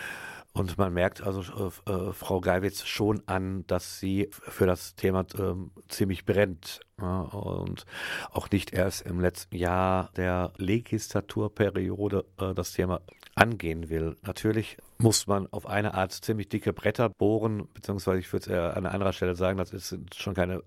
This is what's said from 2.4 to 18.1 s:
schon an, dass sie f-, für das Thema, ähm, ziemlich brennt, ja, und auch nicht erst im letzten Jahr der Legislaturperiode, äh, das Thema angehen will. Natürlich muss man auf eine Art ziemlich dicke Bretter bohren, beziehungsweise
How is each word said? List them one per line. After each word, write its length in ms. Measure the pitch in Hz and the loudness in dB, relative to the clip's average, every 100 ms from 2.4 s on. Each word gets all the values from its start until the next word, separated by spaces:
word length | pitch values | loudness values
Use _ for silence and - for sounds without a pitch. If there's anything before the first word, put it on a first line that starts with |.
| 90 90 98 - - | 2 2 0 -2 -6
schon 360 | - 104 107 - | 0 2 2 0
an, 420 | 95 95 95 - | -2 0 -4 0
dass 320 | 90 - - | -2 -2 -4
sie 300 | 95 95 98 | 0 0 0
f-, 120 | - - | -4 -14
für 180 | - 95 | 4 4
das 300 | 90 - - | 4 -4 -2
Thema, 300 | 95 95 92 95 | 2 2 0 -2
ähm, 340 | 92 90 92 - - | -4 -4 -8 -16 -14
ziemlich 340 | - 98 90 | -2 0 0
brennt, 560 | - 98 101 82 - - - - | 4 4 4 2 -12 -16 -16 -6
ja, 260 | 90 92 | -2 -2
und 640 | 82 101 95 92 - 90 - - - - - | -4 -6 -4 -4 -4 -6 -10 -10 -8 -8 -4
auch 180 | - - | -4 0
nicht 220 | 98 - | 0 2
erst 300 | 92 95 - | 0 0 0
im 180 | - 87 | -4 2
letzten 380 | 90 - - 87 | 2 0 -6 -2
Jahr 540 | 87 90 92 92 92 - | 2 4 4 2 0 -2
der 380 | 90 90 90 - | 0 2 0 -2
Legislaturperiode, 1700 | 95 117 - 110 - 104 - 110 107 - 101 95 92 95 101 98 - - | 0 0 0 -4 -2 -4 -2 -2 -2 2 2 2 -2 0 0 0 -2 -4
äh, 140 | 95 | -2
das 180 | 92 90 | -2 -2
Thema 300 | - 90 87 - - - - | 0 0 0 -4 -20 -8 4
angehen 540 | 110 104 82 82 80 | 4 4 -4 -4 -2
will. 260 | 80 80 - | -2 -2 -4
Natürlich 560 | 95 - 107 107 104 - - - | -8 -2 0 0 -2 -10 -14 4
muss 300 | 113 - - | 6 6 2
man 200 | 98 - | 0 0
auf 160 | - - | -8 -2
eine 260 | 101 104 | 0 0
Art 200 | 95 95 | 0 0
ziemlich 340 | - - 110 95 | -2 -2 -2 -2
dicke 240 | 110 107 | 0 0
Bretter 380 | - 107 - 113 | 2 0 2 0
bohren, 580 | - 104 110 110 104 - | 4 4 4 2 -2 -6
beziehungsweise 460 | - - 101 98 | -10 -6 -2 0